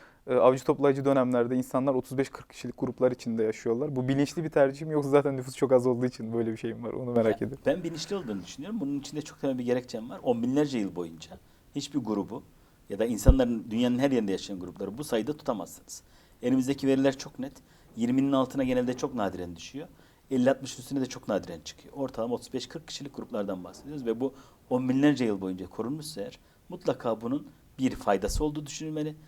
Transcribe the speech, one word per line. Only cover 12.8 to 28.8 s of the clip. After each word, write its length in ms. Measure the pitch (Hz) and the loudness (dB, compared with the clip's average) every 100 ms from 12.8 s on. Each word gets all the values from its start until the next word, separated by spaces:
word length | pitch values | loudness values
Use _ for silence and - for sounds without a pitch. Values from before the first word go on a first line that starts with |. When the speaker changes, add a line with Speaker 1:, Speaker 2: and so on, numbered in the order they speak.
| - | -8
Speaker 2:
ya 100 | 101 | -2
da 60 | 113 | -2
insanların, 600 | 113 - 135 120 113 95 | 4 6 8 6 0 -2
dünyanın 280 | 110 123 123 | 0 2 2
her 120 | 139 | 2
yerinde 200 | 127 104 | 2 2
yaşayan 280 | 113 - 95 | -2 -4 -10
grupları 380 | 90 90 98 113 | -10 -8 -8 -6
bu 60 | |
sayıda 340 | 147 117 117 151 | -2 -2 -2 -4
tutamazsınız. 680 | - 107 85 - - - - - _ _ | -4 -4 -6 -14 -18 -20 -20 -20 _ _
Elimizdeki 460 | 123 131 127 139 135 | 0 2 2 0 2
veriler 300 | 135 135 131 | 4 4 0
çok 220 | - - | -6 -10
net. 140 | 135 - - - - 113 | -10 -12 -20 -20 -14 -2
Yirminin 360 | 240 262 277 | 2 4 4
altına 320 | 135 127 139 | 4 2 0
genelde 340 | 127 123 123 127 | 0 2 0 0
çok 180 | 151 - | -4 -2
nadiren 400 | 98 90 87 82 | -2 -2 -8 -10
düşüyor. 320 | - 139 165 - - _ - | -14 -14 -14 -18 -20 _ -2
Elli 200 | 131 127 | 2 4
altmışın 300 | 135 131 - | 2 -2 -12
üstüne 200 | 120 139 | -6 -4
de 40 | 127 | -4
çok 220 | - - | -6 -2
nadiren 320 | 98 85 82 | -2 -2 -10
çıkıyor. 320 | - - - 139 | -14 -18 -16 -8
Ortalama 380 | 131 - 113 113 | -6 -4 -4 -4
otuz 180 | - | -6
beş 140 | 131 123 | -8 -8
kırk 200 | 160 - | -12 -12
kişilik 280 | - 139 - | -14 -12 -12
gruplardan 480 | 107 113 101 92 | -8 -6 -4 -6
bahsediyoruz 420 | 87 - 139 151 117 | -10 -16 -14 -6 -2
ve 140 | 113 | -2
bu 140 | 135 - - _ - | -2 -6 -18 _ -2
on 200 | 127 127 | 0 2
binlerce 360 | 131 147 135 117 | 4 6 4 2
yıl 160 | 101 | 0
boyunca 240 | 92 92 90 | -2 -6 -8
korunmuşsa 540 | - 113 156 147 98 | -6 -4 -6 -8 -10
eğer 180 | 101 - _ _ - | -10 -12 _ _ -16
mutlaka 520 | 175 151 127 123 110 | -6 -4 -2 -2 -2
bunun 260 | 117 143 - - - - | -2 -4 -6 -18 -18 -2
bir 160 | 131 - | -2 0
faydası 480 | - 98 101 - | 2 2 2 0
olduğu 220 | 151 151 151 | -2 -2 -8
düşünülmeli 500 | - | -8